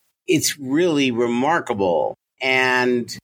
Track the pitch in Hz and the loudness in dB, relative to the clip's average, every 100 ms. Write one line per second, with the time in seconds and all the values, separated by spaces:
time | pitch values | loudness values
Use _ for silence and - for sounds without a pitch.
0 | _ _ - 165 - - 131 143 180 147 | _ _ -2 0 0 -6 -4 0 2 2
1 | 135 117 120 120 135 165 - 110 95 82 | 0 0 0 0 0 0 -2 -2 0 0
2 | - - _ - 131 131 127 127 123 123 | -2 -6 _ -6 -2 2 2 2 2 0
3 | 113 - | -4 -12